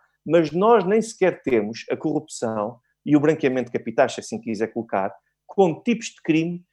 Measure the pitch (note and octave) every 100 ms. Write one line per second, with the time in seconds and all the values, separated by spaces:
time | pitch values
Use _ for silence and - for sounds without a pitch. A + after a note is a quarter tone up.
0 | _ _ - E3 D#3 D#3+ G#3+ A#3 F3+ A3
1 | A3 - F#3 E3+ - A#2+ G#2 A#2 - -
2 | D#3+ D3+ D3+ - A#2 A2 G#2 A#2+ _ _
3 | - D3 D3+ D#3 C#3 C3 A#2 - - A2
4 | B2+ - - A2+ A#2 G#2 A2 A#2+ A2+ G2+
5 | G2 - _ _ - - F#3 D3 - A3+
6 | - - - D#3 E3 F3 _